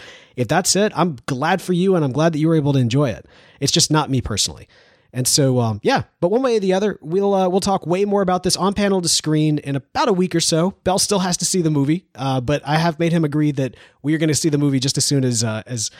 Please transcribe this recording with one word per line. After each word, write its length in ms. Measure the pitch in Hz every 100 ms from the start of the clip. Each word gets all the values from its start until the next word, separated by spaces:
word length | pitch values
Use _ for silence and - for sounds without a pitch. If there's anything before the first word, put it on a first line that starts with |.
| - - - -
if 120 | 117
that's 280 | 160 180 185
it, 160 | 208 -
I'm 220 | 175 123 -
glad 380 | 127 156 185
for 100 | -
you, 220 | 175 190 185
and 100 | 143
I'm 60 |
glad 220 | 123 165
that 60 | 151
you 80 | 160
were 80 | 160
able 180 | 143
to 60 | 139
enjoy 300 | 120 135 143
it. 160 | 80 - - - -
It's 120 | 139
just 180 | 170 -
not 220 | 151 131
me 100 | 131
personally. 460 | - 101 - 71 - - _ _ _
And 120 | 131 127
so, 340 | - 135 127
um, 200 | 117 104
yeah, 200 | 220 269 - _
but 100 | 175
one 120 | 220
way 140 | 262 226
or 20 |
the 140 | 190
other, 260 | 185 208 -
we'll, 320 | 151 185 202
uh, 140 | 196 185
we'll 140 | 190
talk 260 | 202 185 151
way 160 | 180
more 180 | 208 202
about 220 | 185 180
this 140 | 180 -
on 160 | 185
panel 280 | 202 202 190
to 60 | 165
screen 500 | - 156 156 156 147
in 180 | 139 139
about 320 | - - 294
a 40 |
week 220 | 180 185 170
or 60 |
so. 300 | - 160 180 -
Bell 160 | - 185
still 200 | - 202
has 180 | 180 175
to 80 | 165
see 160 | 190
the 100 | 160
movie, 340 | 147 139 170 - -
uh, 260 | 135 131
but 200 | 123 147 143
I 80 | 156
have 240 | 170 156
made 140 | 170
him 100 | 170
agree 280 | 151 151 151
that 240 | 139 127 - - _
we 100 | 143
are 40 | 156
gonna 180 | 160 143
see 140 | 165
the 80 | 147
movie 240 | 147 135
just 160 | 139 143
as 80 | -
soon 180 | 143
as, 220 | 127 117 117
uh, 180 | 110 104
as, 240 | 120 107